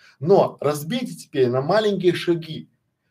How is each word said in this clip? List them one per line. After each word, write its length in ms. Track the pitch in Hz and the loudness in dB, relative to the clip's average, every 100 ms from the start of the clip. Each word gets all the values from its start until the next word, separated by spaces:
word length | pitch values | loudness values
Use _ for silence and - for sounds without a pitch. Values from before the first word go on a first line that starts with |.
| _ _ | _ _
но 400 | 151 185 123 - | 4 4 4 0
разбейте 540 | 143 147 160 247 - | -2 -2 -4 -6 -6
теперь 340 | - - 139 123 | -10 -6 0 2
на 140 | 127 | 2
маленькие 500 | 147 214 214 185 175 | 0 0 2 0 0
шаги, 560 | - 175 165 156 - - _ _ _ _ | 0 -2 -2 -4 -14 -16 _ _ _ _